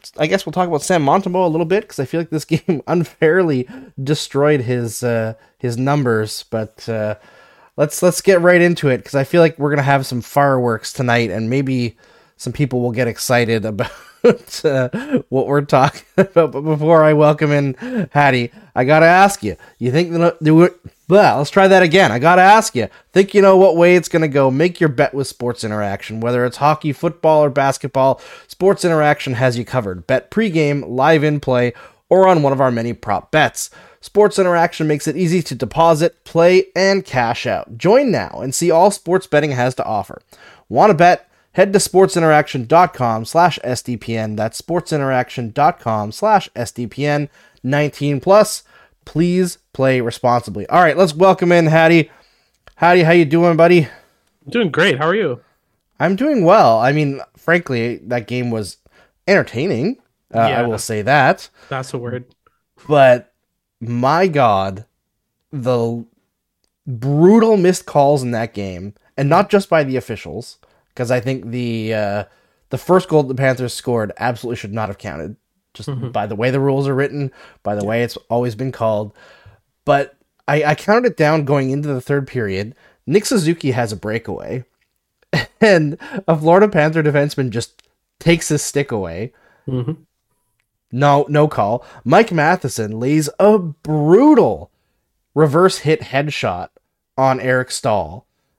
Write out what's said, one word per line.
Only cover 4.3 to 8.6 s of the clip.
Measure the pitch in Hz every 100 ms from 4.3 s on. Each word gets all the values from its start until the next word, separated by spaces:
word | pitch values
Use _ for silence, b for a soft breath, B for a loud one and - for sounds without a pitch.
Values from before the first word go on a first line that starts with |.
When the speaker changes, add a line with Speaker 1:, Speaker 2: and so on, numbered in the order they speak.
| 139 147 147
Speaker 1:
his, | 117 123 117 -
uh, | 123 117 110 113 b b
his | 123 117
numbers. | 135 147 123 110 107 - -
But, | 113 107 _ -
uh, | 110 107 104 b b b b b -
let's, | 151 -
let's | 180 170
get | - 180
right | 180
into | 175